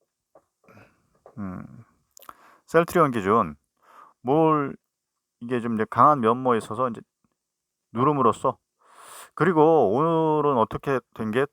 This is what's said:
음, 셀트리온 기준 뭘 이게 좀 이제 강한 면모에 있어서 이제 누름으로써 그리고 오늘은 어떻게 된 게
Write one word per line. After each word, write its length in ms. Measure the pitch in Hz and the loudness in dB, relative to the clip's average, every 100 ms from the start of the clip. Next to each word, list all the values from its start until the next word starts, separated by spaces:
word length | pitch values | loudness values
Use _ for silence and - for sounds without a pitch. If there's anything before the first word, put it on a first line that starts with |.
| _ _ _ _ _ _ _ - _ _ _ _ - - | _ _ _ _ _ _ _ -20 _ _ _ _ -20 -14
음, 460 | 98 92 - 123 - _ _ _ - - _ _ - | -12 -12 -16 -20 -20 _ _ _ -20 -20 _ _ -2
셀트리온 440 | 160 170 180 151 | 0 2 2 0
기준 460 | 117 95 113 90 73 _ _ _ - - _ | 0 0 0 0 -6 _ _ _ -20 -20 _
뭘 560 | 123 151 160 151 139 - _ _ _ _ _ _ | -2 2 2 0 -2 -10 _ _ _ _ _ _
이게 200 | 120 123 | -8 -6
좀 140 | 117 | -4
이제 120 | 110 107 | -4 -2
강한 320 | 117 135 147 | 4 4 4
면모에 380 | 110 123 131 117 | 0 0 0 -2
있어서 300 | - 110 127 | -4 -6 -8
이제 100 | 110 - _ _ _ _ _ _ _ _ | -8 -16 _ _ _ _ _ _ _ _
누름으로써 680 | 113 139 143 120 - 135 - _ _ _ - - - - | -4 -2 2 0 0 -2 -6 _ _ _ -20 -20 -20 -14
그리고 580 | - 160 160 151 160 104 | -4 0 4 4 4 4
오늘은 640 | 117 160 165 160 151 147 131 | 2 0 0 0 0 0 0
어떻게 420 | 110 147 - 139 - | -2 -4 -4 -6 -6
된 160 | - 110 | -10 -6
게 160 | 113 143 | -2 -4